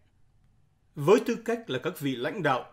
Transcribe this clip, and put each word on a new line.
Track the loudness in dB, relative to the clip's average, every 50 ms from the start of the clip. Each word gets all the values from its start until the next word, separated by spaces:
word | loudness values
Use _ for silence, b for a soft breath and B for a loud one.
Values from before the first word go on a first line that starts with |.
| _ _ _ _ -20 _ _ _ _ _ _ _ _ _ _ _ _ _ _
Với | -2 4 6 6 6
tư | 4 2 -4
cách | -4 -2 -4 -4 -4 -4 -6
là | -6 -4
các | -4 -4 -6 -4
vị | -4 -4 -4
lãnh | -2 -4 -6 -4 0 0
đạo | 2 2 0 -2 0